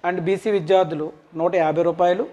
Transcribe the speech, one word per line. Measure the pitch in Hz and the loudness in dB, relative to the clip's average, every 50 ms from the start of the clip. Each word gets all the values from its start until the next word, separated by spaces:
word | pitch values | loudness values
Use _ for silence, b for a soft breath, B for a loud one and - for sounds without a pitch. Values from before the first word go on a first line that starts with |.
| - | -2
and | 175 185 185 | -4 -4 -2
బీసీ | 165 180 196 190 - 220 | -2 -2 -2 -2 -2 -2
విద్యార్థులు | 208 196 160 151 190 185 185 180 165 147 151 160 - - _ _ - | -2 -2 0 2 2 2 2 0 -4 -8 -8 -10 -12 -16 _ _ -6
నూట | 160 165 180 180 | -2 -2 0 2
యాభై | 180 160 156 147 165 170 | 2 0 2 2 2 0
రూపాయలు | 170 170 175 180 175 180 196 254 - | 0 2 2 2 2 2 0 -2 -6